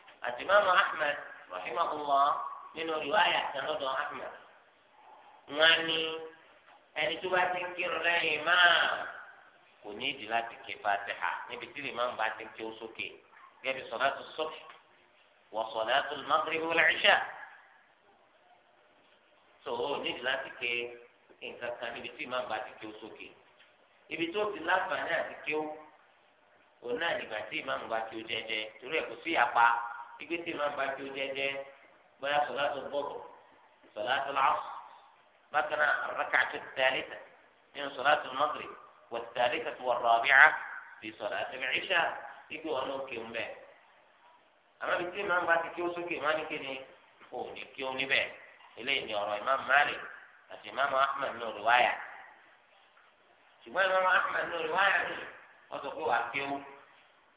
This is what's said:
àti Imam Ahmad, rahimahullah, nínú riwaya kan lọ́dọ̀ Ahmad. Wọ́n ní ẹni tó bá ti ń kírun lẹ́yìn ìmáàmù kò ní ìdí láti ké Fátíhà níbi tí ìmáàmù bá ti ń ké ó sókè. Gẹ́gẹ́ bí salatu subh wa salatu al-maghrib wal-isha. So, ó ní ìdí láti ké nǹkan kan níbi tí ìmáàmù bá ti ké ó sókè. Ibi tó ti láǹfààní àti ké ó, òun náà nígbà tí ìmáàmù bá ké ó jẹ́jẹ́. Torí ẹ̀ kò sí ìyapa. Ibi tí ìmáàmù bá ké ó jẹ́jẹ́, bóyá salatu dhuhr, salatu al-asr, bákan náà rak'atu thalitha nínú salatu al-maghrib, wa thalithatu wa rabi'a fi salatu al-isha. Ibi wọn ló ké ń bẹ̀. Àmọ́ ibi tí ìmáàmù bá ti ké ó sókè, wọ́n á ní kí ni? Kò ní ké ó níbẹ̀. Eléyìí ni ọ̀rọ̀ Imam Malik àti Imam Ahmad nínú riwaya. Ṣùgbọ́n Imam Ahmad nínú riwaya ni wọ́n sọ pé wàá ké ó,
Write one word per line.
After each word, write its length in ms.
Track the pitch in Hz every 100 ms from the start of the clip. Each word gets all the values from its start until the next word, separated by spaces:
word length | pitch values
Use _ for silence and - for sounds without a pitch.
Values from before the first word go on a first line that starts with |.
| - -
àti 240 | 123 123
Imam 260 | 143 202 190
Ahmad, 480 | 180 - - 147 147 - - -
rahimahullah, 840 | - 151 175 165 151 147 139 143 156 - - -
nínú 240 | 160 165
riwaya 460 | 156 143 156 180 147 135
kan 180 | 135
lọ́dọ̀ 280 | 139 156 131
Ahmad. 400 | 135 147 - - - - - _ _ _ _ - - - - -
Wọ́n 320 | 143 160 165
ní 380 | 160 160 160 160 160 - - - - - _
ẹni 260 | 151 156 185
tó 120 | 185
bá 160 | 180
ti 140 | 180 -
ń 140 | 180
kírun 300 | 175 175 160
lẹ́yìn 300 | 165 170 165
ìmáàmù 760 | 151 156 175 175 160 - - - - - - - - - _
kò 120 | 104
ní 160 | 101 135
ìdí 200 | 104 104
láti 300 | 113 117 -
ké 180 | -
Fátíhà 560 | 101 104 101 101 95 87 -
níbi 220 | - 120 113
tí 160 | 139
ìmáàmù 340 | 131 113 123 113
bá 120 | 110
ti 160 | 110
ń 40 | 110
ké 120 | 117
ó 100 | 110
sókè. 360 | 113 110 - 92 - - - - -
Gẹ́gẹ́ 180 | 131
bí 80 | 131
salatu 380 | - 117 135 135 -
subh 280 | - - - - - _ _ _ _ _ _ _
wa 120 | 107 113
salatu 460 | 113 110 139 -
al-maghrib 500 | 147 131 156 156 160
wal-isha. 640 | 165 165 160 - 208 170 - - - - - - _ _ _ _ _ _ _ - _ _ _ _ _ _ _ _ _ _
So, 80 | 135
ó 220 | 120 143
ní 140 | 131 160
ìdí 140 | -
láti 280 | 123 135 -
ké 200 | - 120 120 120 120 - _ _ -
nǹkan 340 | 123 120 120
kan 160 | 120 117
níbi 180 | 117 117
tí 160 | -
ìmáàmù 240 | 139 127 104
bá 100 | 110
ti 120 | -
ké 120 | - 110
ó 40 |
sókè. 340 | - 107 - 92 - _ _ - _ _ _ -
Ibi 160 | 156 165
tó 180 | 208
ti 160 | 208 165
láǹfààní 520 | 165 185 - 135 135
àti 220 | 160 - -
ké 160 | 151
ó, 80 | 151 151 151 - - _ _ _ _ _ _ _ _
òun 160 | 120 123
náà 160 | 170
nígbà 260 | 127 113 107
tí 160 | - 156
ìmáàmù 320 | 131 135 113
bá 120 | 113
ké 140 | 113
ó 60 | 113
jẹ́jẹ́. 500 | 113 110 110 110 107
Torí 220 | - 127 156
ẹ̀ 100 | 120
kò 100 | -
sí 140 | -
ìyapa. 360 | 143 120 120 117 123 - - -
Ibi 240 | - 147 170
tí 120 | 170
ìmáàmù 260 | 147 147 139
bá 100 | 135
ké 160 | 135
ó 60 | 135
jẹ́jẹ́, 560 | 135 135 135 139 135 - - - - _ -
bóyá 180 | 139 147
salatu 400 | 127 127 147 139
dhuhr, 400 | 135 143 - - - - - - - _ -
salatu 380 | 107 120 139 139
al-asr, 360 | 139 143 - - - - - - _ _ _ _
bákan 260 | 147 151 151
náà 320 | 143 - -
rak'atu 480 | 131 147 143 120 135 -
thalitha 500 | 135 131 156 - 107 - - - _ _ 139
nínú 140 | 139
salatu 360 | 139 135 151 131
al-maghrib, 440 | 131 151 117 101 - - - -
wa 140 | 117 -
thalithatu 560 | 123 120 123 147 123
wa 120 | 123 117
rabi'a 600 | 117 117 139 135 151 - - - -
fi 180 | - 110
salatu 440 | - 104 98 - 127
al-isha. 600 | 135 165 175 175 160 - - -
Ibi 200 | - 156
wọn 220 | 156 131 135
ló 100 | 135
ké 160 | - 117
ń 120 | 113
bẹ̀. 200 | 117 104 - - - _ _ _ _ - - _ _ _ -
Àmọ́ 140 | 139
ibi 100 | 180 175
tí 140 | 202
ìmáàmù 260 | 202 180 165
bá 100 | 165
ti 120 | 165
ké 140 | 175
ó 60 | 175
sókè, 260 | 175 170
wọ́n 120 | 143 143
á 80 |
ní 120 | 156 156
kí 120 | 151
ni? 220 | 135 135 - - - _
Kò 160 | - 123
ní 200 | 101 104
ké 180 | 104 -
ó 100 | 131
níbẹ̀. 400 | 131 135 123 - - - - -
Eléyìí 320 | 107 123 135
ni 100 | 110
ọ̀rọ̀ 240 | 104 101 104
Imam 220 | 120 135
Malik 380 | 123 143 139 104 - - - - -
àti 180 | 92 104
Imam 240 | 117 139
Ahmad 380 | 135 139 139 127
nínú 220 | 117 117
riwaya. 400 | 104 110 123 107 - - - - - - - _ _ _ _ _ _ _ _ _ _
Ṣùgbọ́n 260 | 117 156
Imam 220 | 190 185 185
Ahmad 340 | 180 - -
nínú 180 | 170 170
riwaya 380 | 156 175 196 175
ni 140 | - - - - - -
wọ́n 160 | - 143
sọ 100 | -
pé 100 | 151
wàá 220 | 156 120
ké 160 | - 139
ó, 200 | 139 139 - - - - - _ _